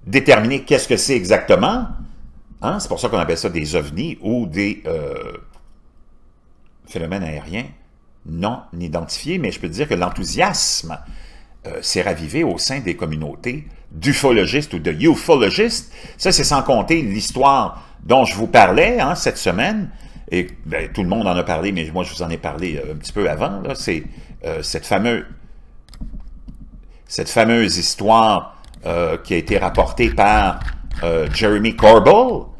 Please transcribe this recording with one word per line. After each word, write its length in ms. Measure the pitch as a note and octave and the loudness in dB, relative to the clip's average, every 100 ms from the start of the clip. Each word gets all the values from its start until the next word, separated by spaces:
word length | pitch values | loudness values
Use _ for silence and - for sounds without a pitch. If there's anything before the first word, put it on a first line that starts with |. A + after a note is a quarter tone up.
| - | 2
déterminer 560 | C3+ C3+ A#2 A2+ C3+ | 2 6 6 6 -2
qu'est-ce 240 | - C3 - | 2 2 4
que 80 | A#2+ | 0
c'est 180 | - | 2
exactement. 720 | B2+ F2+ G2+ - F#2 C3+ A#3+ A#3+ - - - - - - - | 0 4 2 6 4 4 0 -4 -6 -10 -14 -18 -20 -20 -8
Hein, 180 | G#2+ G2+ | -6 -6
c'est 80 | - | -6
pour 100 | E2+ | -4
ça 100 | A#2 | -2
qu'on 100 | F#2+ | 0
appelle 200 | D#2+ E2 | 0 -2
ça 100 | G2 | -2
des 280 | E2 D2+ E2 | -4 -2 -2
ovnis 420 | D2 D#2 D#3+ - | -4 -6 -8 -6
ou 240 | G2+ A#2+ G#2 | -2 -2 -2
des, 360 | E2 G2+ - - | -2 -2 -4 -6
euh, 480 | D#2+ D2 C#2 - - - - - - - - - - - _ _ _ - _ - | -6 -6 -8 -12 -16 -20 -20 -20 -20 -20 -20 -20 -20 -20 _ _ _ -20 _ -12
phénomènes 360 | F#2 E2 G2 | -8 -6 -6
aériens 440 | E2 D2 D2+ G2+ C#3 - _ _ _ - - | -6 -8 -8 -10 -10 -18 _ _ _ -20 -12
non 320 | E2 G2+ B2 - E2+ | -4 -4 -4 -12 -10
identifiés, 600 | F2 E2+ D#2+ - C3+ F#3 | -6 -6 -6 -10 -6 -4
mais 140 | A#2 | -4
je 80 | - | -6
peux 80 | F2+ | -8
te 40 | |
dire 160 | F2 D3 | -6 -2
que 60 | |
l'enthousiasme, 1040 | F#2+ F2+ - - - F#3+ E3+ - - E2 D#2 - - - - - - G2 | -2 -2 -4 -6 0 0 0 -2 -4 -6 -12 -14 -16 -18 -20 -20 -18 -12
euh, 160 | - | -10
s'est 180 | - G2 | -4 -2
ravivé 420 | G2+ E2 D#2 A#2+ | -2 -4 -4 -2
au 140 | D#3 E2+ | -2 -2
sein 240 | - C#3 | -4 -4
des 160 | G2+ - | -6 -6
communautés 720 | E2 D#2 D2+ - A#2+ C#3 D3 - - | -6 -6 -8 -8 -10 -10 -14 -20 -18
d'ufologistes 840 | D#2 A2+ C#3 C#3 A#2 F2 C3+ D3 | -4 -2 2 4 4 2 0 -2
ou 60 | E2+ | -4
de 140 | E2 | -4
ufologistes. 1000 | D#2 D3+ C#3+ - D3 G2+ - A3+ - - - - - | 2 2 2 4 4 4 2 -2 -2 -10 -18 -20 -4
Ça, 160 | G3 | 0
c'est 100 | - | 2
sans 200 | - C#3+ | 2 0
compter 400 | C3+ A#2+ F#2+ E3 | 2 0 2 0
l'histoire 800 | A#2+ G2+ - B2+ C#3 C3+ F#2+ - - - | 0 -4 -4 2 4 4 0 -8 -20 -18
dont 220 | - C3 | 2 4
je 100 | A#2+ | 4
vous 120 | F#2+ A2+ | -2 4
parlais, 520 | A#2+ F#2+ G#2+ G3 B3 | 8 8 6 4 2
hein, 160 | C#3+ | 0
cette 220 | - C3 - | 0 -2 -2
semaine, 540 | - F2 D3+ A3 F3+ - - - - | -2 0 0 -2 -6 -10 -18 -18 -4
et 160 | F2+ F2+ - | -4 -4 -10
ben, 260 | D#2 D#2+ D2+ | -8 -8 -6
tout 120 | - | -4
le 80 | F2+ | -2
monde 160 | G#2+ G2+ | 0 0
en 100 | F2+ | 0
a 60 | |
parlé, 280 | F2 D#2+ G2 | -2 -2 -2
mais 180 | F#2 D#2 | -4 -4
moi, 100 | F2 | -6
je 120 | F2 | -6
vous 80 | - | -8
en 80 | E2+ | -6
ai 80 | E2 | -6
parlé, 400 | E2 D2 F2+ D2+ | -8 -6 -6 -6
euh, 160 | C2+ | -8
un 20 | D2+ | -10
petit 160 | - | -8
peu 160 | G#2 F2+ | -4 -2
avant, 320 | D2+ C#3 G3 | -2 -4 -4
là, 140 | - | -8
c'est, 300 | C3+ - E2 - - - - D#2+ | -6 -4 -6 -6 -16 -18 -12 -8
euh, 160 | D#2+ | -8
cette 240 | D2+ D#2+ - | -6 -8 -2
fameux-, 400 | G2 A#2 A#2 - - - - - - - - - - - - - - - - - - - | 0 0 -2 -6 -18 -20 -20 -20 -20 -20 -14 -12 -12 -14 -16 -18 -18 -20 -20 -20 -20 -12
cette 220 | - - | -8 -2
fameuse 480 | A#2+ A2+ A#2 G#2 F2 | 2 4 4 2 0
histoire, 800 | E2 - G2+ A2+ A2 F#2+ - - - - E2+ | -4 -2 4 6 6 2 -2 -18 -20 -10 -4
euh, 320 | E2+ E2+ E2+ | -2 0 -2
qui 160 | - | -2
a 20 | F2 | -2
été 220 | D#2 G2 | 0 0
rapportée 500 | F2+ - F2 - A2+ | 2 0 0 2 0
par, 520 | - G2+ G#2+ F#2+ - - - - - | 4 4 4 2 -2 -8 -8 -8 -4
euh, 260 | E2+ E2 D2+ | -2 0 0
Jeremy 460 | - G#2+ G#2+ A2+ A2+ | 0 2 2 0 6
Corbell 680 | A2 A2+ G2 G3+ B3+ D#3+ - | 10 10 10 8 6 -2 -8